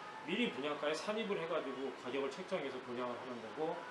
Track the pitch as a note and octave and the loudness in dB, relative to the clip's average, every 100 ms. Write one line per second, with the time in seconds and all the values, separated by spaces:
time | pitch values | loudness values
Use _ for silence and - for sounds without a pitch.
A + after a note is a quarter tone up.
0 | - - C#3 G#3 A#3 C3 D3 D3 D3 D#3 | -10 -8 0 2 2 2 0 2 2 2
1 | - A3 G3+ F#3 E3 D#3+ C3+ B2+ C3+ - | 2 0 2 2 2 2 0 0 -2 -2
2 | B2+ C3+ C#3 - F#3 F#3 C#3 B2+ A#2+ A#2+ | -2 0 0 0 0 0 0 -2 -4 0
3 | B2 A#2+ B2+ A#2+ A2 C3+ D#3+ E3+ - | 0 0 -4 -4 -4 0 0 0 -4